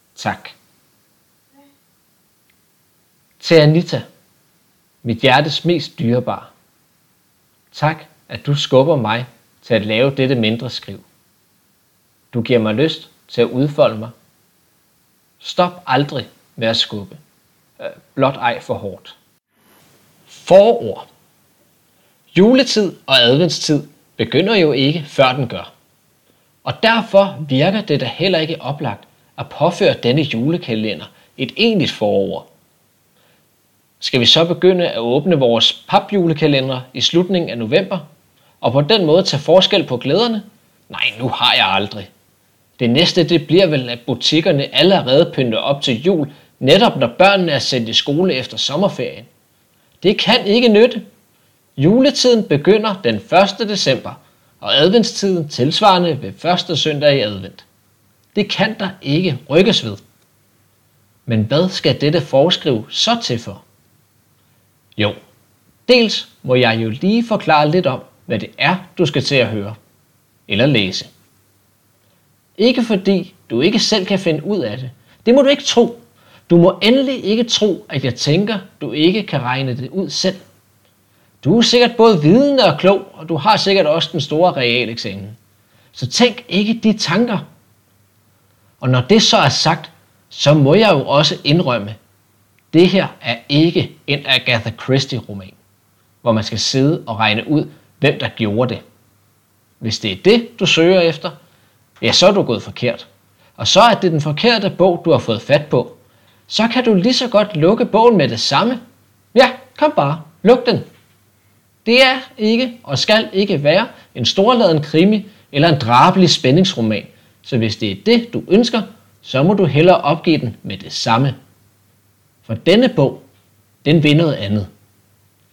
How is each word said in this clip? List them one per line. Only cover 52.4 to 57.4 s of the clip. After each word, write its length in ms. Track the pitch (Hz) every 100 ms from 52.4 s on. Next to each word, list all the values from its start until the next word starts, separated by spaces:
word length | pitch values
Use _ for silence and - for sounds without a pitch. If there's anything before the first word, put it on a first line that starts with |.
begynder 580 | - 143 175 214 214 190
den 160 | 120 104
første 480 | - 170 196 - 214
december, 540 | 196 143 117 92 - _ _ _ _
og 160 | 104 135
adventstiden 720 | 170 233 - - 202 180 151
tilsvarende 720 | - 131 - 208 180 175 139
ved 120 | 98 -
første 400 | 160 180 - 151
søndag 400 | 156 147 147 139
i 40 |
advent. 440 | 107 98